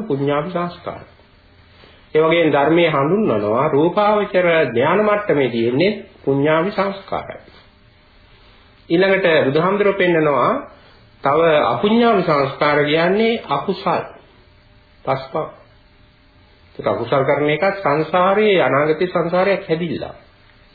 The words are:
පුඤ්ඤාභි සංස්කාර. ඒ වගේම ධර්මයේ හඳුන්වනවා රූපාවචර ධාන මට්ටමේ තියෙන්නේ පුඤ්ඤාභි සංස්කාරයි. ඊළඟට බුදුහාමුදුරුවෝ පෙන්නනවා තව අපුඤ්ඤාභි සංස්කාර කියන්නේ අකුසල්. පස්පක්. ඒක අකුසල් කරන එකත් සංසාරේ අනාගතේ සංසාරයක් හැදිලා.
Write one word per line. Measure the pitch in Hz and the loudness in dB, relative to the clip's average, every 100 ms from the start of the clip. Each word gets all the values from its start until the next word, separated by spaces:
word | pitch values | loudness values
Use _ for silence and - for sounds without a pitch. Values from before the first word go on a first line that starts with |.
පුඤ්ඤාභි | 220 139 143 147 165 | -4 -4 -2 -2 -4
සංස්කාර. | 175 175 - - - - - _ _ _ _ _ - - - _ | -6 -6 -8 -14 -14 -16 -20 _ _ _ _ _ -20 -20 -20 _
ඒ | 151 | 0
වගේම | 160 170 160 | 2 4 2
ධර්මයේ | 143 147 165 170 | 2 2 4 2
හඳුන්වනවා | 143 147 202 202 110 104 113 151 | 2 0 0 0 0 0 0 0
රූපාවචර | 139 165 175 208 214 190 190 175 165 139 | 2 0 2 2 0 0 0 2 2 0
ධාන | 117 143 185 | 0 0 2
මට්ටමේ | 214 208 - 143 127 | 0 0 0 0 0
තියෙන්නේ | 117 117 127 190 214 - - | 0 -2 0 0 -2 -8 -8
පුඤ්ඤාභි | - 139 147 156 180 | -4 0 2 0 0
සංස්කාරයි. | 208 196 196 - 165 - - - - - _ _ _ _ _ - - - - - _ - | -2 -4 -6 -8 -10 -10 -16 -20 -20 -20 _ _ _ _ _ -20 -20 -20 -20 -20 _ -2
ඊළඟට | 170 190 190 180 156 | 0 2 2 2 2
බුදුහාමුදුරුවෝ | 131 147 175 202 202 196 | 2 0 0 2 0 2
පෙන්නනවා | 180 165 151 135 143 262 - - - - - _ | 2 2 2 0 0 -2 -6 -18 -20 -20 -20 _
තව | 139 147 165 151 113 | -2 2 2 2 2
අපුඤ්ඤාභි | 120 208 226 233 208 | 0 0 2 4 2
සංස්කාර | 170 147 135 - 147 147 | 2 0 -2 -2 0 0
කියන්නේ | 143 156 170 202 226 226 - | 0 0 0 0 0 -2 -4
අකුසල්. | 143 139 185 180 147 - - - - _ _ _ - _ _ | -6 -4 -6 -4 -4 -6 -16 -20 -20 _ _ _ -20 _ _
පස්පක්. | - 139 - 160 151 - - - _ _ _ _ _ _ _ _ _ - | -6 -6 -6 -8 -8 -12 -20 -20 _ _ _ _ _ _ _ _ _ -8
ඒක | - | -4
අකුසල් | 104 117 143 | -4 -2 0
කරන | 135 139 147 | 0 0 0
එකත් | 151 196 - | 0 -2 -2
සංසාරේ | 147 147 156 185 185 196 214 185 | -2 -2 0 0 2 2 2 2
අනාගතේ | 131 135 151 156 180 | 2 2 0 0 -2
සංසාරයක් | 180 165 180 190 185 | -2 -2 0 0 0
හැදිලා. | - 160 175 98 - - - _ _ _ _ | -2 -4 -4 -6 -8 -14 -20 _ _ _ _